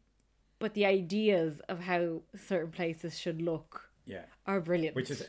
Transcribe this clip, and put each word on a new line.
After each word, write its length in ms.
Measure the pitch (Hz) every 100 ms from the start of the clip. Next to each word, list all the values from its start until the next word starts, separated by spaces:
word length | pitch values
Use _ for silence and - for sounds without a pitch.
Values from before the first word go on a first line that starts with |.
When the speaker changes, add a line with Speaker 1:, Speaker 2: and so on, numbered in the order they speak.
| _ _ _ _ _ _
Speaker 1:
but 140 | 214
the 120 | 208 202
ideas 760 | 196 165 208 214 185 160 151 -
of 100 | 170
how 400 | 180 175 170 165 - 196
certain 360 | - 185 165
places 460 | 165 170 165 170 -
should 240 | 180 160
look 480 | 170 160 - - - _ - 95 - - -
are 140 | 196
brilliant. 360 | 160 175 160 131
Speaker 2:
Which 160 | 127
is, 160 | 139